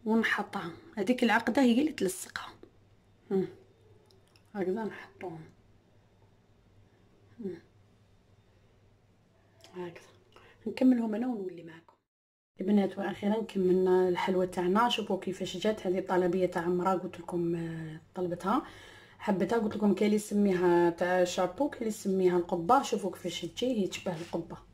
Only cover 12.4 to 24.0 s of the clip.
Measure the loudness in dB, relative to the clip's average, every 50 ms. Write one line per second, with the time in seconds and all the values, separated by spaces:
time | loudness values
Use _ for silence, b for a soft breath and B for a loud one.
12.4 | _ _ _ -6 0 4 4 4 4 2 -2 -4 -6 -6 -6 -2 0 0 0 0
13.4 | -2 -4 -2 0 4 4 4 4 4 4 4 4 4 4 2 0 0 0 2 0
14.4 | 0 0 -2 -2 0 2 2 4 2 2 0 -2 -2 -4 -4 -4 -4 -6 -6 -6
15.4 | -8 -8 -8 -2 -2 -2 -2 0 -2 -2 -2 -2 -2 0 0 2 2 2 2 2
16.4 | 0 0 0 -2 0 0 0 2 2 2 0 0 -2 -6 -12 -12 -12 -6 -4 -2
17.4 | -2 0 -2 -2 -4 -6 -8 -8 -10 -10 -12 -14 -18 _ _ -6 -4 -4 -4 -4
18.4 | -2 0 0 0 0 B B B B B B B B B B B -2 -2 0 0
19.4 | 0 0 0 0 0 -2 -2 0 2 2 2 4 2 2 2 0 0 0 0 2
20.4 | 4 4 4 4 4 4 6 6 4 4 2 0 0 0 4 2 2 2 2 -2
21.4 | -2 -2 0 -2 -2 -2 -2 -4 -6 -6 -6 -4 -2 -2 0 4 4 4 4 4
22.4 | 0 0 -2 -4 2 4 4 4 4 0 -4 -2 -4 -4 -8 -6 -10 -8 -8 -8
23.4 | -10 -10 -6 -4 -2 -2 0 0 -2 -2 -4 -6